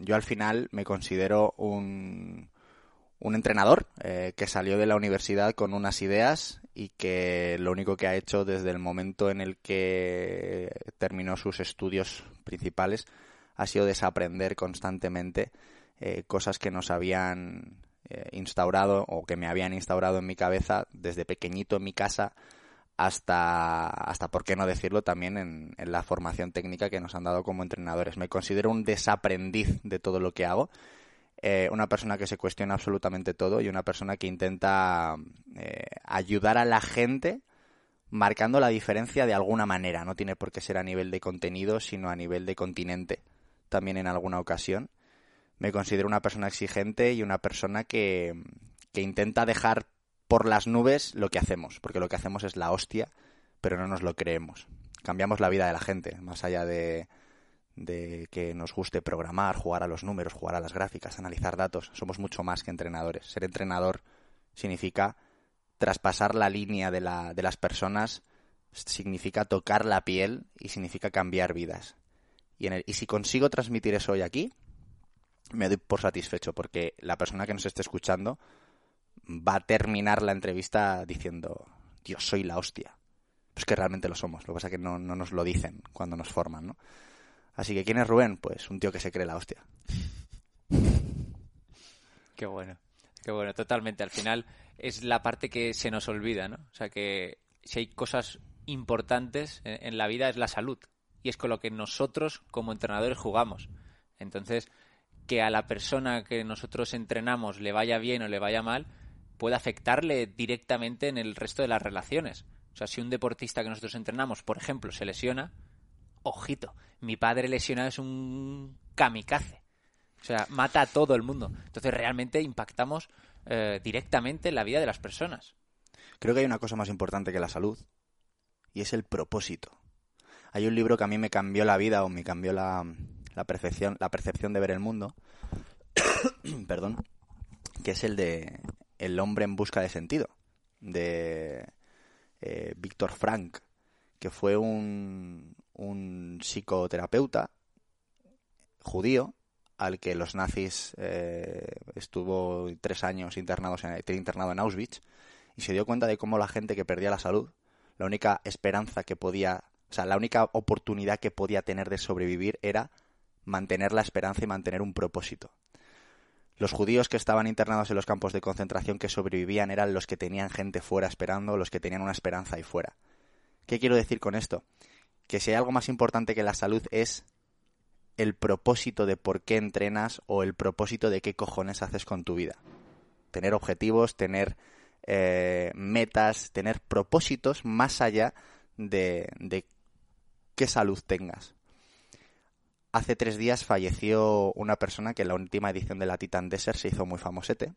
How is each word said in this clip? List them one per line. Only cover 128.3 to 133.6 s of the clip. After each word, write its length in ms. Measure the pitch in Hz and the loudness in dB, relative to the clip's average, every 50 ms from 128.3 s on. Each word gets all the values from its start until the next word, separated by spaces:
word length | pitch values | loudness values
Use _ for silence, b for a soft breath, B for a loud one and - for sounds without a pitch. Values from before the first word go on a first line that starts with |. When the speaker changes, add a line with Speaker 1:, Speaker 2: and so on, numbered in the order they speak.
| _ _ _ _ _ _ _ _ - | _ _ _ _ _ _ _ _ -8
Speaker 1:
y 80 | 101 | -8
es 100 | 101 - | -4 -2
el 120 | - 113 104 | -2 -2 -2
propósito. 680 | _ - 80 78 - - 107 - - 85 - - - - _ _ _ _ _ _ _ B B B B B B B B | _ -4 -4 -4 -4 -4 -6 -6 -6 -8 -12 -14 -18 -20 _ _ _ _ _ _ _ B B B B B B B B
Hay 160 | - 104 107 | -4 0 0
un 80 | 113 113 | 2 4
libro 220 | 113 113 113 117 | 4 6 6 6
que 60 | 110 110 | 4 4
a 40 | |
mí 100 | 101 104 | 2 0
me 140 | 110 110 104 | 0 0 0
cambió 340 | - 101 98 98 98 104 107 | 2 0 0 2 4 4 6
la 120 | 107 101 | 6 6
vida, 260 | 95 104 110 107 101 98 | 6 6 4 4 4 4
o 60 | 92 | 2
me 140 | 90 87 87 | -2 -4 -6
cambió 300 | - 90 87 90 92 95 | -6 -4 -2 -2 0 0
la, 320 | 95 95 92 92 90 87 85 82 85 - - - - - - - | 0 0 0 -2 -2 -4 -6 -8 -12 -14 -14 -14 -16 -18 -12 -8
la 80 | - - | -6 -4
percepción, 540 | - 92 - | -4 -4 -4